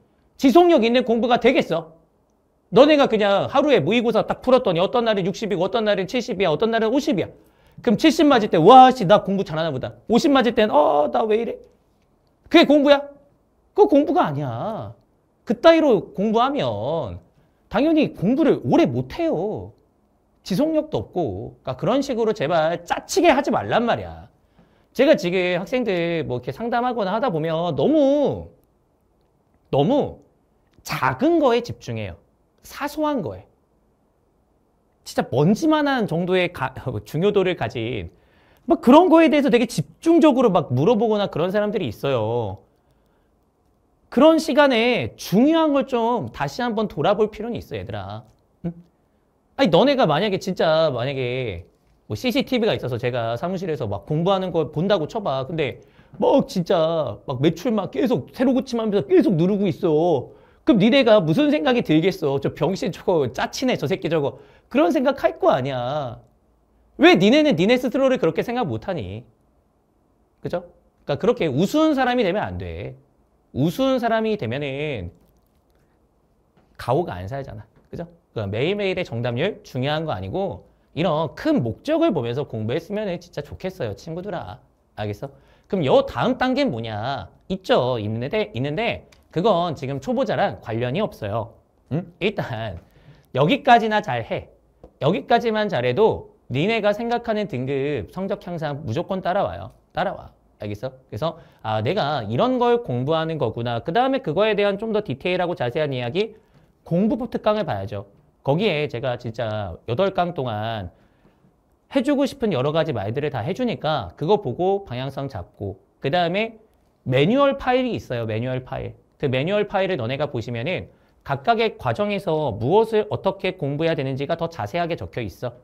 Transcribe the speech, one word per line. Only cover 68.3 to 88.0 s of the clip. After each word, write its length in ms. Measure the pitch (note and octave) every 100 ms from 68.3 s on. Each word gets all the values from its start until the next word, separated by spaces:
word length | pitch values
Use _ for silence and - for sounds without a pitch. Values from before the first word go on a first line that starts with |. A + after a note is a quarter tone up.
| D#3+
생각 220 | A3+ A#3+ G3
못하니? 580 | A2+ - E3+ F2+ G#2 - _ _ _ _ _ _ _ _ _ _ _
그죠? 280 | D3 F3+ F3+ _ _ _
그러니까 160 | - C#3
그렇게 260 | G3 A#3+ E3
우스운 480 | B2+ F#3+ D4+ D#4
사람이 280 | C4+ B3 B3
되면 200 | G3 G3+
안 160 | B2 F2+
돼. 380 | F2+ E2 B2+ C3 _ _ _ _ _
우스운 460 | - D#3+ - C4 C4
사람이 380 | A#3 A3+ A3 G#3+
되면은 760 | G3+ C#3 D3 C3+ D3+ A#2+ F2 - _ _ _ _ _ _ _ _ _ _ _ _ _ _ _ -
가오가 380 | - C#3 -
안 140 | F#2 F#2+
살잖아. 360 | C#3 C3+ G#2+ - _ _
그죠? 160 | - E3 _ _
그러니까 240 | A#2 G2+ G#2+
매일매일의 480 | D#3 G3+ G3 F3+
정답률 560 | - A#2 B2 A#2+ F#3 G#3
중요한 400 | - B2+ C3+ D#3
거 80 | D#3+
아니고 560 | G#2+ F#2+ E3 F#3+ F2+ - _ _
이런 400 | - F3 D3+ D#3+
큰 280 | - D4+ D4
목적을 500 | A#2+ - - D#4 E4
보면서 320 | F3 A#2 B2
공부했으면은 760 | C#3 A2+ G#2+ D3+ E3 G3+ G#3+ F3
진짜 200 | - -
좋겠어요, 560 | D3 - F#3 - A#2 G2
친구들아. 640 | - D#3+ G3+ E3+ G2 - _ _ _ -
알겠어? 340 | G#2 G2+ C3+ - _ _ _
그럼 180 | G3 C3+
요 180 | A#3+ -
다음 300 | - F3 B3+
단계는 320 | B3+ C4 C4+
뭐냐? 600 | A#2 A2+ G#2+ A#2 C3 E2 _ -
있죠. 500 | F#3 - A3+ B2+ B2